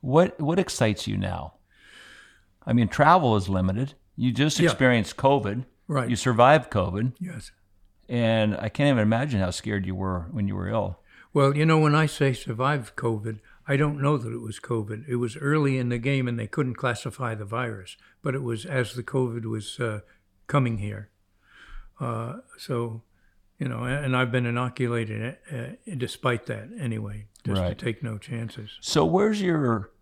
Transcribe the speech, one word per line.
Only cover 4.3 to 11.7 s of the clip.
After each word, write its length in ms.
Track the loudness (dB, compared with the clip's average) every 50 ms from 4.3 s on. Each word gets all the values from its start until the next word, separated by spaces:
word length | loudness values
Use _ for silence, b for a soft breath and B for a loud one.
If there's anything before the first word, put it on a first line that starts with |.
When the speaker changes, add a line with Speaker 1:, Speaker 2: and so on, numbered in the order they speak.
| 2
Speaker 1:
just 260 | 2 2 2 2 4
Speaker 2:
Yeah. 60 | 2 2
Speaker 1:
experienced 480 | 4 4 4 4 6 4 2 0 -4
covid. 480 | 2 4 4 4 4 2 0 -4 -4 -6 _ _ _ _
Speaker 2:
Right. 240 | -4 -2 -2 0 0
Speaker 1:
You 60 | -2
survived 540 | 0 2 2 6 8 8 8 8 8 4 2
covid. 440 | 0 0 0 0 0 -2 -2 -2 -4 _
Speaker 2:
Yes. 320 | -12 -12 -10 -12 -14 -16 -20 _ _ _ _ _ _ _ _ _ _ _
Speaker 1:
And 480 | -2 2 2 4 4 4 2 2 0
I 120 | 0 -4 -6
can't 200 | -2 2 2 4
even 140 | 4 4 4
imagine 380 | 4 4 2 0 0 0 0
how 100 | 0 0
scared 360 | -2 -4 -4 -4 -2 -2 -2
you 80 | -2 -4
were 340 | -4 -2 -2 -2 -4 -4 -6
when 180 | -4 -4 -2 -2
you 60 | -2
were 140 | -4 -4 -4
ill. 320 | -2 -2 -2 -2 -4 -8 b b b b b b b
Speaker 2:
Well, 240 | 2 4 4 4
you 80 | 2 4
know, 120 | 4